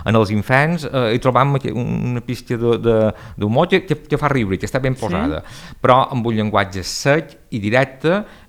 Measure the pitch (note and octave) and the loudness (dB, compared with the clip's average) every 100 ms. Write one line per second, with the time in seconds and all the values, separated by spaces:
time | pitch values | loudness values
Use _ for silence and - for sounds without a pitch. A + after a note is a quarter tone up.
0 | - A2+ G2+ G#2+ G2+ C3 D3+ E3+ C#3+ C3+ | 2 2 2 0 0 2 2 -2 -4 -2
1 | A#2 A#2 B2+ B2 C#3 C#3 A#2+ A2 A2 A#2 | 0 0 2 2 2 0 -2 -4 -4 -2
2 | B2 A#2+ B2 A#2+ - A#2 A#2 A2+ A2+ A2 | -2 -4 -6 -8 -6 -2 0 2 2 2
3 | G#2+ - - - G#2 B2 F3 F#3+ - D3 | 2 0 -10 -4 0 2 2 2 0 -6
4 | - D3 C#3 C3+ G2+ F#2 G2+ C3+ C3 B2+ | -2 -2 0 0 0 -2 -2 -2 -2 -2
5 | G#2+ F3 - - - - - - B2+ B2+ | -2 -2 -2 -4 -8 -16 -18 -2 4 4
6 | - B2+ A#2 A2 G#2+ G#2 G2 F#2+ F2 - | 4 -2 -2 -2 0 0 -2 -4 -8 -4
7 | C#3 D3 - - - A2+ G2+ B2 C#3 - | 0 0 0 -14 -10 -6 0 0 0 -2
8 | D#3 G3+ G#3 - | -2 -2 -4 -16